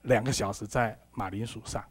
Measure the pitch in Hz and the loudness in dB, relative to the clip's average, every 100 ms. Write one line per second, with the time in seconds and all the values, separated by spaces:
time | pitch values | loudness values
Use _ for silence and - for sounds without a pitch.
0 | 117 123 123 - 101 101 104 127 117 - | 4 4 4 0 0 -2 -2 0 0 -2
1 | _ - 95 98 117 113 - 110 - | _ -6 -4 -4 -6 -8 -8 -8 -8